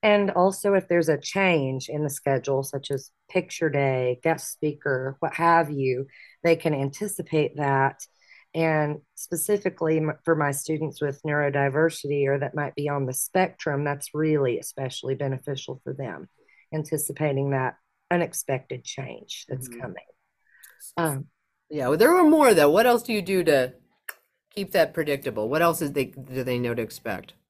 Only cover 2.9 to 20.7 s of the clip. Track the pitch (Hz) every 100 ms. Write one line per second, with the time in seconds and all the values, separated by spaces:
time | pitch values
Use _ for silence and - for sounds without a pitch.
2.9 | 139 - _ _ 185 180 - 160 143 139
3.9 | 131 127 123 160 160 - - 156 147 143
4.9 | 131 131 135 156 - 170 170 160 147 135
5.9 | 127 139 - - _ 170 165 170 147 139
6.9 | 139 208 - 160 160 143 143 143 135 135
7.9 | - - _ _ - _ 165 165 156 147
8.9 | 147 _ - - 170 - 208 190 170 160
9.9 | 160 156 - - 156 147 139 - 156 151
10.9 | 131 147 139 156 147 143 139 139 139 165
11.9 | 160 143 143 139 139 139 151 143 - 143
12.9 | 143 131 131 - 185 185 - - 143 147
13.9 | 143 - 151 156 151 135 117 - - 135
14.9 | - - 135 139 135 - 135 - 131 -
15.9 | 139 131 80 78 _ _ _ _ 156 151
16.9 | 151 - 151 156 139 139 139 131 - _
17.9 | _ _ 175 170 - - 131 - 127 -
18.9 | - 135 - - - - 131 127 120 123
19.9 | 90 _ _ _ _ _ _ -